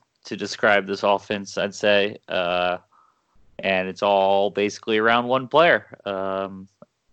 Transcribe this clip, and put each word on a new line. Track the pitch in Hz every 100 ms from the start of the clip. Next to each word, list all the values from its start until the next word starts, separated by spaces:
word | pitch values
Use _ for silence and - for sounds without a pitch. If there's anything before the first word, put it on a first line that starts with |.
| _ _
to | - 101
describe | 104 - 110 101 95
this | 98
offense, | 101 98 - 104 98 -
I'd | 101 -
say. | 104 101 101 - -
Uh, | 90 87 90 90 90 _ _ _ _ _ _ _ -
and | 95 92 92
it's | 87
all | 101 98 95 98 101
basically | 95 101 - - 107
around | 113 120 120
one | 131 127
player. | 147 170 110 - - 101
Um, | 95 95 95 98 95 95 _ - _ _